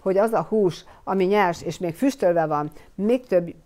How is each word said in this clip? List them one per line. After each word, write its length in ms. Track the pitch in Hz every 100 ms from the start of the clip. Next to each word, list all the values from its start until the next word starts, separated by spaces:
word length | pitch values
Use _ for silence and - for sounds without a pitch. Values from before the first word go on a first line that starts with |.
hogy 160 | 196 185
az 140 | 220
a 140 | 220 165
hús, 360 | 220 190 160 - -
ami 200 | - 190
nyers 380 | 185 208 185 175
és 160 | - 160
még 160 | 180
füstölve 520 | 160 269 262 185 170 160
van, 240 | 151 151 - -
még 320 | - 202 247 254
több 280 | 185 170 -